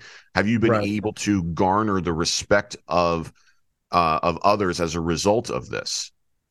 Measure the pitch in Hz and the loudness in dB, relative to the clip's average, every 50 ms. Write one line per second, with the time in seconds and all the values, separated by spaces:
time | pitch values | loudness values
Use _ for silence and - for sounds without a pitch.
0 | - - - - - _ - 90 98 104 120 110 110 113 113 104 104 101 104 107 | -16 -20 -20 -20 -10 _ 0 2 2 2 2 2 2 2 2 2 0 -2 -2 -2
1 | 98 107 - - - 104 101 95 85 85 82 76 98 92 95 104 110 107 98 95 | -4 -4 -6 -4 0 0 0 2 0 -2 0 0 2 2 2 2 2 2 0 0
2 | 82 87 82 80 85 - - - - - 104 101 - - - - _ - 78 87 | 0 -2 -2 -2 -2 -2 -2 -4 -2 0 0 0 0 -2 -12 -14 _ -2 0 2
3 | 87 85 85 82 80 - - _ _ _ _ _ _ _ _ _ _ - - 87 | 2 2 0 -2 -4 -8 -14 _ _ _ _ _ _ _ _ _ _ -4 0 0
4 | 85 80 78 - - 87 82 - - 101 104 101 101 90 82 85 85 82 78 85 | 2 2 2 2 0 0 0 2 2 2 2 2 2 -2 0 0 -2 -2 -2 -2
5 | 80 85 82 78 85 101 107 120 - - 60 65 - - - - - - - - | -2 0 0 0 2 2 2 2 0 -4 -6 -6 -6 -8 -8 -8 -8 -6 -8 -8
6 | - - _ _ _ _ _ _ _ _ | -8 -10 _ _ _ _ _ _ _ _